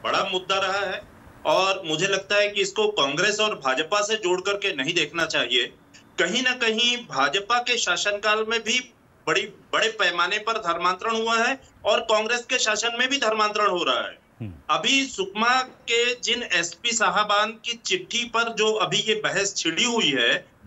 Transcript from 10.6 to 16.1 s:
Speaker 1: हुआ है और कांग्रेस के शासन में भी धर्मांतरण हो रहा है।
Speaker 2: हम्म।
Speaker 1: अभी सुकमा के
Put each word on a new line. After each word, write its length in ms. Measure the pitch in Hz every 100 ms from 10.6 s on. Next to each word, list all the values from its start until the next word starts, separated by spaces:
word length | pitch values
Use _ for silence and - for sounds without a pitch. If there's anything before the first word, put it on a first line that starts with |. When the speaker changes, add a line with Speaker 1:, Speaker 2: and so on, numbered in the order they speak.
| - 180 175 185 220 226
Speaker 1:
हुआ 220 | 226 226
है 240 | 233 269 - - 196
और 140 | 233
कांग्रेस 460 | 226 214 220 240 -
के 140 | 254
शासन 360 | 220 214 226 233
में 100 | 262
भी 80 | 269
धर्मांतरण 500 | 220 220 214 208 208
हो 160 | 180
रहा 240 | 139 120 101
है। 120 | - _ -
Speaker 2:
हम्म। 120 | 107 85 -
Speaker 1:
अभी 360 | 160 226 269 269
सुकमा 560 | - 190 208 233 262
के 540 | 254 - - 233 240